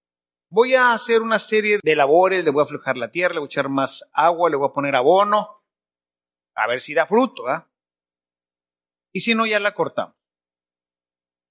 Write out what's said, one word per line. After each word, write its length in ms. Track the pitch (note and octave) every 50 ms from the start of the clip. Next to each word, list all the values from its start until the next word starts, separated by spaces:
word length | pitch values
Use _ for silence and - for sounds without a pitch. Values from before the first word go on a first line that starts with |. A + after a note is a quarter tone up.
| _ _ _ _ _ _ _ _ _ _
Voy 220 | E3+ G#3+ B3 B3+ C4
a 180 | B3+ B3+ A#3+
hacer 300 | A#3 G#3+ - A#3 A3+ A3+
una 180 | A3+ A3+ A3 G3
serie 400 | - - G#3+ G#3+ G#3 G#3 G#3 G#3
de 140 | - D#3 D#3
labores, 480 | D3 C#3+ C3+ D#3 F3 F#3 F#3 F#3+ F3+ E3+
le 80 | D3+
voy 80 | C3+ D3
a 60 | C#3+
aflojar 320 | C#3+ D3 C3+ - C#3 B2+
la 120 | B2+ A#2 A2+
tierra, 240 | - E3+ F3+ F3 E3+
le 60 | D#3+
voy 60 | C#3+
a 20 |
echar 220 | C3+ - D3 C3+ C3+
más 420 | C#3 C3+ C3+ B2+ - - - _
agua, 380 | - - D3+ E3+ F3 D#3+ F3 E3
le 80 | D3
voy 100 | C#3 C#3
a 60 | C3 -
poner 240 | C#3+ C#3 C#3 C3+
abono, 640 | B2+ B2+ D3+ F3+ F#3+ G3+ G#3 G#3 G#3+ G#3 - - _ _ _ _ _ _ _ _ _ _ _ _ _ _ _ _ _ _ _ -
a 120 | - G#2+
ver 140 | A2+ A#2+ B2+
si 120 | - D3+ D3
da 120 | E3 D#3
fruto, 420 | E3 G3 A#3 C4 A#3 - - A#2
¿ah? 240 | B2 D3 E3+ - _ _ _ _ _ _ _ _ _ _ _ _ _ _ _ _ _ _ _ _ _ _ _ _ _ _ _ _ _ -
Y 80 | F#3+
si 120 | - A#3 A3+
no, 120 | A3 A3+
ya 160 | A3 G#3+ G#3
la 120 | G3+ G#3 -
cortamos". 440 | - D#3+ - - - - - _ _ _ _ _ _ _ _ _ _ _ _ _ _ _ _ _ _ _ _ _ _ _ _ _ _ _ _